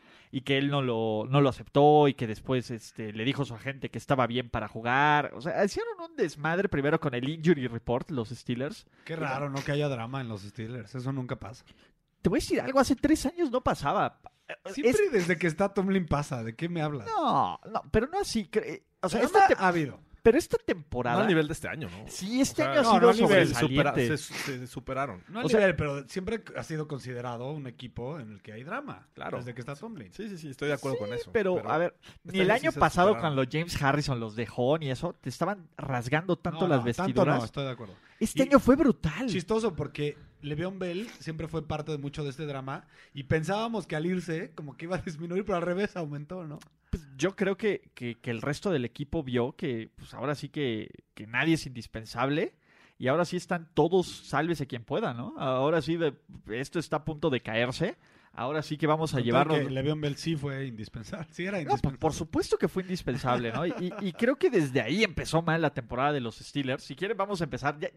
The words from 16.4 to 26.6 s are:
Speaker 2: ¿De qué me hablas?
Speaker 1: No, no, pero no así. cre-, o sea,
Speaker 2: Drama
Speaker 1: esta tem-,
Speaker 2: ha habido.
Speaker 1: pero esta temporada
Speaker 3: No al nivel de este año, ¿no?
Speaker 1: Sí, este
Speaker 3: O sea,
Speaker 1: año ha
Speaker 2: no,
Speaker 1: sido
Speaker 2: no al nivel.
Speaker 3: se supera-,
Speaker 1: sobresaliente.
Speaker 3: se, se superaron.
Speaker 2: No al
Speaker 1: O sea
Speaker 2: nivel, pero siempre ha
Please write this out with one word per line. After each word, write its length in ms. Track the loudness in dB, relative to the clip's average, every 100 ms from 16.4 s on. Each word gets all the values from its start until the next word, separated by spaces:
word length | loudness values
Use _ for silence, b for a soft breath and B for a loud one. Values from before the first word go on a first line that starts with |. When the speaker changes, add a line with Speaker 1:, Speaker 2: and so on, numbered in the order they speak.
Speaker 2:
¿De 120 | -6 -6
qué 140 | -4
me 140 | -2
hablas? 240 | -2 -2 -4
Speaker 1:
No, 520 | 0 2 2 2 -2 -6
no, 100 | -8 0
pero 160 | 0 2
no 140 | 0
así. 280 | -2 -4 -2
cre-, 320 | -2 -2 -6 _ _
o 80 | -2
sea, 120 | 2
Speaker 2:
Drama 180 | 4 8
Speaker 1:
esta 160 | 8 6
tem-, 40 |
Speaker 2:
ha 80 | 4
habido. 320 | 2 0 -6 _ 2
Speaker 1:
pero 140 | 6 6
esta 200 | 4 0
temporada 600 | -2 -4 -4 -4 0 2
Speaker 3:
No 40 |
al 60 | 4
nivel 200 | 4 2
de 60 |
este 140 | -2 -6
año, 200 | -6 -8
¿no? 160 | -10 -14
Speaker 1:
Sí, 340 | -10 -2 2
este 220 | 2 2
Speaker 3:
O 20 | 0
sea, 60 |
Speaker 1:
año 80 | 4
ha 40 |
Speaker 2:
no, 60 | 6
Speaker 1:
sido 120 | 8
Speaker 2:
no 80 | 8
al 60 | 8
nivel. 300 | 6 6 6
Speaker 3:
se 60 |
supera-, 380 | 4 2 4 2
Speaker 1:
sobresaliente. 260 | 4 2 0
Speaker 3:
se, 400 | -4 -8 -8 -8
se 100 | -10
superaron. 560 | -10 -8 -4 -4 -8 -12
Speaker 2:
No 100 | -4
al 60 | 2
Speaker 1:
O 40 |
sea 100 | 4
Speaker 2:
nivel, 160 | 4 2
pero 340 | -2 -4 -8
siempre 340 | -8 -6 -6 -8
ha 60 | -12